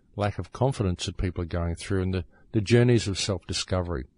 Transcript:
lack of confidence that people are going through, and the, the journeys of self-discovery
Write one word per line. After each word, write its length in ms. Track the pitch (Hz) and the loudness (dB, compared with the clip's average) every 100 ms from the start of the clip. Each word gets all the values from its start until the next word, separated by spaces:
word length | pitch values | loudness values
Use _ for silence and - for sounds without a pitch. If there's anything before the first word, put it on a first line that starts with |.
| _ - | _ -2
lack 220 | 101 98 | -2 -2
of 140 | 90 | -10
confidence 540 | - 131 - 95 87 - | -2 0 2 0 0 -4
that 100 | - | -4
people 260 | 90 87 | -4 -2
are 40 | 85 | -4
going 300 | 87 85 87 | -2 -2 -4
through, 260 | - 98 | -2 -2
and 100 | 92 | 0
the, 120 | 92 - _ - | -2 -6 _ -4
the 80 | 110 | -2
journeys 460 | 95 120 120 117 104 | 4 6 8 4 2
of 120 | 92 | -2
self-discovery 880 | - 92 - 85 - 92 87 78 - | -4 -4 -4 -6 -2 -2 -2 -6 -8